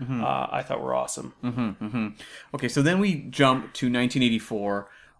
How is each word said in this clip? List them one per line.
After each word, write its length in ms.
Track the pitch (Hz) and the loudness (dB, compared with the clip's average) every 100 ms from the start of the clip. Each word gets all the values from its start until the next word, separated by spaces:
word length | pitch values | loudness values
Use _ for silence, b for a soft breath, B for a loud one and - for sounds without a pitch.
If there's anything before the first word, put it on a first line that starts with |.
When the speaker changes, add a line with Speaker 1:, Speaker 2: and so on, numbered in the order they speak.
Speaker 1:
Mm-hmm. 200 | 127 131 | -4 -2
Speaker 2:
uh, 260 | 131 135 - | 0 0 0
I 100 | 135 | -4
thought 200 | 135 - | -2 -4
were 100 | 127 | 0
awesome. 400 | 127 - - 127 - 123 | -2 -2 -6 -10 -8 -6
Speaker 1:
Mm-hmm, 400 | 120 113 95 107 | -2 -4 -4 -6
mm-hmm. 220 | 120 107 - B B B - | -4 -4 -8 B B B -6
Okay, 120 | 123 | -2
so 140 | 143 | 2
then 180 | 147 185 | 4 4
we 160 | 202 147 90 | 2 0 -2
jump 420 | - 135 127 - - | 4 4 4 -2 -4
to 140 | 127 | 0
nineteen 320 | 120 123 139 | 2 2 2
eighty-four, 680 | 123 113 - 107 101 101 - b b | 2 2 -2 -4 0 -2 -4 b b